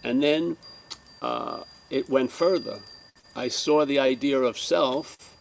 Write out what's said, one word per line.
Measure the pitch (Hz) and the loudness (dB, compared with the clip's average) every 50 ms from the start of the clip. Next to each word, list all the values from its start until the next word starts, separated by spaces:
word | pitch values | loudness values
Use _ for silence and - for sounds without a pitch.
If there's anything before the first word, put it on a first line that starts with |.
| - | -2
And | 123 120 131 - | 0 0 2 4
then, | 147 151 156 170 175 165 - - - - - - - - - - - - - | 4 2 2 0 -2 -4 -6 -10 -20 -20 -20 -18 -18 -18 -18 -18 -20 -16 -8
uh, | - 120 120 120 117 117 120 - - - - - - - | -6 -4 -4 -4 -4 -6 -8 -10 -12 -16 -20 -20 -14 -6
it | 127 135 127 - | -4 -4 -2 2
went | 131 135 131 120 | 2 2 2 0
further. | - - 170 180 190 165 123 - 104 101 - - - - - - _ - _ - - | 0 0 2 2 2 0 -2 -6 -12 -12 -14 -18 -20 -20 -20 -20 _ -20 _ -16 -10
I | 113 123 127 | -8 -6 -6
saw | - - - 151 151 151 151 | -4 -4 0 2 4 4 4
the | 139 139 139 | 4 2 2
idea | 135 131 131 120 127 143 139 135 | 4 2 2 2 0 0 2 2
of | 131 120 107 - | 2 0 0 -2
self | - - 170 170 156 131 127 143 165 - - - - - - - | -2 0 2 2 2 2 0 -4 -6 -8 -16 -18 -20 -20 -20 -20